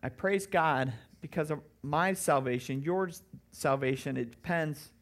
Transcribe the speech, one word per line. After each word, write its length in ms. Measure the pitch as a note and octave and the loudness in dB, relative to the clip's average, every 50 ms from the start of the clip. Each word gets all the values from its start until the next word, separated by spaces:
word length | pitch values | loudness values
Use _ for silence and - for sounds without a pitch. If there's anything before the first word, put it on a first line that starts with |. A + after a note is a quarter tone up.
I 80 | - C3 | -8 -8
praise 380 | - - - F#3+ G3 G3 G3 - | -10 -2 -2 0 0 0 -2 0
God 460 | - F3 D#3+ D#3+ D3 C3 C3 C3 A#2 A2+ - - - - | 2 2 4 4 4 2 2 0 -2 -8 -12 -20 -20 -16
because 320 | - D3+ - F3 D#3 D3+ | -16 -8 -4 -2 -2 -2
of 100 | D#3 D3 C#3+ - _ _ - | -2 -6 -6 -16 _ _ -6
my 300 | C#3 D3 D#3 F3 F#3+ F#3+ | 0 2 2 2 2 0
salvation, 680 | F#3+ - - D3+ C#3 C3+ C3 B2 B2+ B2+ - C3+ C3+ | 0 4 4 4 4 4 2 0 -2 -2 -4 -4 -4
your 300 | C#3 D#3+ F3 F#3+ F#3+ F3+ E3+ - - _ - - _ _ | -2 0 0 0 0 -2 -4 -12 -18 _ -20 -20 _ _
salvation, 680 | - - - D3+ C3+ C#3 C#3 C3 C3+ C3 - C#3+ C3+ B2+ | -16 -2 2 2 2 4 2 0 0 0 -2 -4 -2 -2
it 140 | B2 A#2 | -4 -6
depends 600 | - - _ - F3 E3+ D#3+ D#3 D3 - - - _ _ | -8 -14 _ -2 0 0 0 -2 -4 -6 -10 -20 _ _